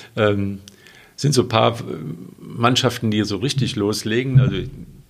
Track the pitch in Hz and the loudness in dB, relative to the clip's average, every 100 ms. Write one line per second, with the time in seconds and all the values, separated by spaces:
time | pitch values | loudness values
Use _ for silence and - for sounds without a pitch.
0 | - - 107 101 101 98 95 - - - | -10 0 2 2 -2 -6 -12 -20 -20 -20
1 | - - 139 123 117 113 117 113 - - | -20 -4 0 2 2 4 2 0 -6 -10
2 | - - - - - 113 120 127 127 - | -10 -12 -14 -18 -14 0 2 2 2 0
3 | 113 104 104 98 131 139 113 107 101 107 | 0 0 0 -2 -2 -2 -2 0 -2 -2
4 | 113 110 131 127 101 95 90 - - - | -2 -2 2 4 4 2 -6 -10 -16 -20
5 | - | -20